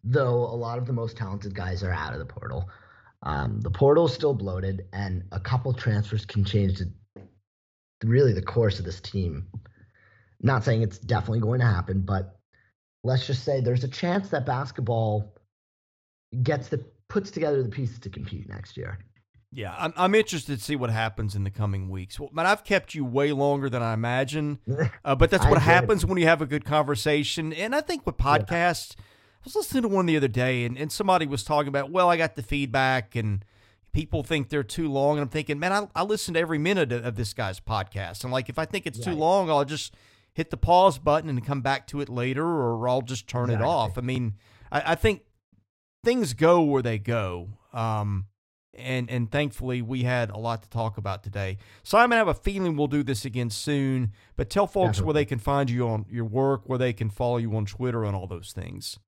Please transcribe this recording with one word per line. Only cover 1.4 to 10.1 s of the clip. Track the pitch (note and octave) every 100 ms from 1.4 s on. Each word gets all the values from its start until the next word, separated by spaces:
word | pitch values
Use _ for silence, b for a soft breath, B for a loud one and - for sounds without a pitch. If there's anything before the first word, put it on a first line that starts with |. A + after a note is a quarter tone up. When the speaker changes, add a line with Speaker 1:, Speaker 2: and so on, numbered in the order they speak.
| G2+ F#2+
Speaker 1:
guys | F2+ F2+
are | F#2+
out | E2+ D2+
of | C2
the | C#2+
portal. | - B1 C2 F#2 B B B B B
Um, | D2 D2+ C#2+ G#2+
the | A2
portal's | - C#3 D#3 E3
still | - D3+ C3
bloated, | G2 F#2 F#2+ F#2+ -
and | F#2+ G2+ F#2 F2+
a | F#2
couple | F#2+ B2+ C3+
transfers | B2 - G#2 G2+ A2 -
can | G#2 F#2+
change | G#2 G2 F#2
the, | F2+ - _ - - _ _ _ _ _ _ _
really | A2 B2 C#3
the | F#2
course | - - A2 F#2
of | F2
this | E2+
team. | - G2 F2+ C#2+ - - b b b b b